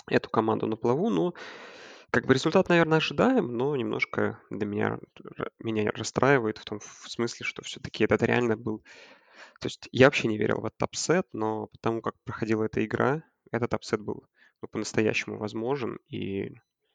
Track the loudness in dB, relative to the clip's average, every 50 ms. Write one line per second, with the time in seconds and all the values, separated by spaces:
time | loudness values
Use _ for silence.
0 | -8 0 0 0 0 0 -2 0 2 2 0 0 0 -2 -2 -2 0 0 0 2
1 | 0 0 0 0 0 -2 -2 -6 -14 -16 -16 -18 -18 -20 -20 -20 -20 -20 -20 -20
2 | -12 0 0 0 4 4 4 4 4 2 4 4 4 6 6 6 6 6 4 2
3 | 2 2 2 4 4 4 4 2 0 0 -2 -2 -2 0 0 -2 -2 -2 -2 -2
4 | -4 -4 -2 0 0 0 -2 -4 -12 -10 -6 -4 -4 -2 0 0 0 0 0 -2
5 | -8 _ _ -18 -18 -16 -8 -8 -8 -8 _ -8 -6 -2 0 0 0 0 0 -2
6 | -4 -2 0 2 4 6 4 4 4 0 -4 -4 -8 -10 -10 -10 -12 -14 -20 -18
7 | -14 -12 -6 -4 -4 -4 -4 -6 -8 -8 -8 -8 -12 -12 -14 -12 -12 -10 0 0
8 | 2 4 4 4 4 4 4 4 2 2 0 -2 -2 -4 -4 -4 _ -16 -20 -20
9 | -20 -20 -20 -20 _ _ -20 -20 -20 -20 _ -8 -8 -8 -8 -8 -14 -6 6 8
10 | 8 8 8 4 0 0 0 0 0 0 0 -2 -2 -8 _ -4 -4 -4 -2 -4
11 | 0 0 0 0 0 _ -6 -4 -2 -2 -2 -4 -6 -10 _ -6 -4 -4 -4 -2
12 | -4 -6 -8 _ -12 -12 -6 -6 0 0 0 0 0 -2 -2 -2 -2 -2 0 2
13 | 2 2 2 0 -4 _ _ _ _ -6 -4 -2 -2 -2 -2 -4 -4 -4 -4 -4
14 | -4 -6 -8 -8 _ _ _ _ _ _ _ _ -16 -8 -6 -6 -6 -2 0 2
15 | 2 2 2 0 -4 -6 -6 -6 -6 -6 -6 -4 -4 -2 -2 -2 -4 -6 -8 -10
16 | _ -10 -8 -8 -6 -4 -4 -4 -6 -6 -10 -16 _ _ _ _ _ _ _